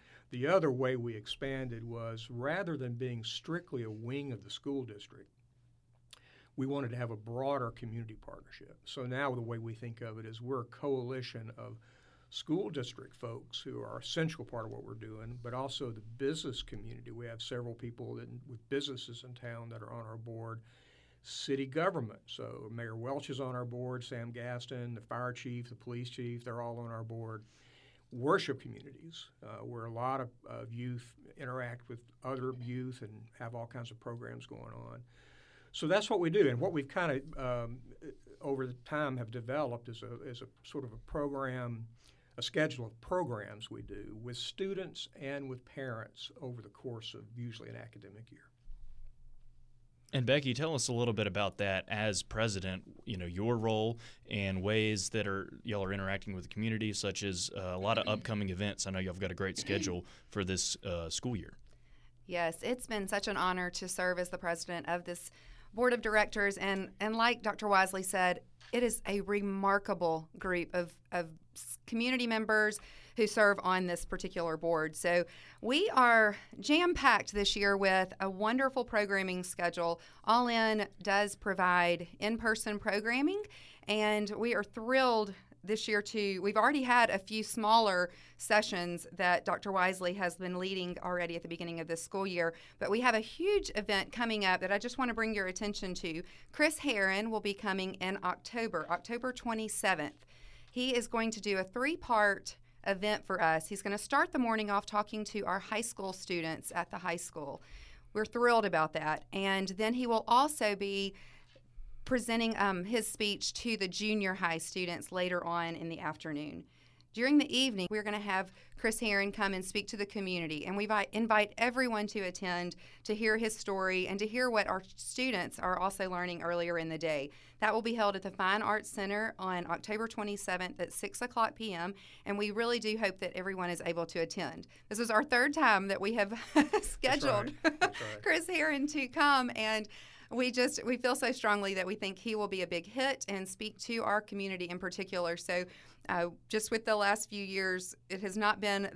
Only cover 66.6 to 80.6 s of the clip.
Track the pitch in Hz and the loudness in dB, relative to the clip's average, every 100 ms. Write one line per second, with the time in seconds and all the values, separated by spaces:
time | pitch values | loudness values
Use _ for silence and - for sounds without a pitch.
66.6 | 196 196 190 - 208 226 233 240 214 202 | 0 0 -2 -4 -2 2 2 2 0 -2
67.6 | 214 196 190 190 190 196 180 175 - - | 4 6 6 2 0 2 4 2 -4 -20
68.6 | - 240 247 233 - 202 190 208 202 196 | -4 2 2 0 -2 -2 0 0 0 2
69.6 | 196 196 202 185 175 160 160 - 190 180 | 4 4 2 0 2 0 -4 -6 -2 -2
70.6 | 170 180 170 - - 180 165 160 - - | 0 -2 -2 -6 -6 -4 -4 -8 -18 -12
71.6 | - - - 233 240 262 240 220 220 214 | -10 -10 -4 -2 2 2 2 2 4 4
72.6 | 214 214 - - - - 214 226 208 196 | 4 2 -8 -18 -6 2 4 8 6 6
73.6 | 180 185 185 170 - 185 185 185 170 160 | 4 2 2 -2 -4 -6 -6 -4 -2 0
74.6 | 170 165 160 156 180 175 170 - - - | 2 2 2 0 2 4 2 -4 -20 -6
75.6 | 214 285 415 277 247 226 214 202 - - | 2 4 4 6 8 8 6 4 -6 -6
76.6 | 196 302 349 349 262 214 - 208 202 208 | 4 4 6 6 6 6 4 0 2 4
77.6 | 202 196 196 190 185 - 196 190 214 247 | 4 6 6 6 4 0 -4 0 0 4
78.6 | 269 262 240 220 208 196 190 180 180 - | 2 2 0 2 2 2 2 -2 -4 -2
79.6 | 175 175 170 165 - - - 233 247 226 | -2 0 0 -2 -6 -4 4 6 6 4